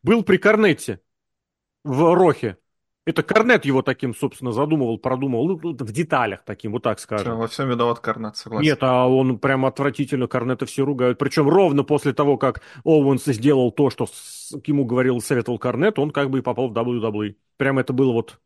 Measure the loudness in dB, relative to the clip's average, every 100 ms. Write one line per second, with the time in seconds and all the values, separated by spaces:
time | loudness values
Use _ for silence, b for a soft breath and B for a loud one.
0 | 4 2 4 4 4 4 4 2 -4 -12
1 | _ _ _ _ _ _ _ _ -6 2
2 | 4 6 4 2 -6 -8 _ _ _ _
3 | -4 -4 2 2 4 2 4 0 0 -4
4 | -6 -4 -6 -6 -6 -2 0 0 0 -2
5 | -4 -4 -2 -2 -2 -4 -6 -8 -8 -6
6 | -2 0 -2 -4 -12 -12 -8 -4 -4 -4
7 | -6 -4 -4 -4 -6 -4 -4 0 0 -2
8 | -4 -6 -8 -12 -8 0 0 2 2 2
9 | 4 4 2 0 0 0 -2 -2 -4 -2
10 | -4 -4 -2 -4 -4 -6 -6 -4 -4 0
11 | -2 0 -2 2 4 4 4 2 2 0
12 | 0 0 0 2 0 -2 B B 2 4
13 | 4 2 0 0 2 4 2 2 0 0
14 | -8 -8 -20 -20 -16 -12 -2 -2 0 0
15 | 0 -2 -2 -2 -2 -4 -4 0 -2 0
16 | -2 -2 -2 -2 -2 -4 -2 -2 -2 -2
17 | -4 -4 -6 -8 _ _ 0 0 0 2
18 | 2 2 -4 -16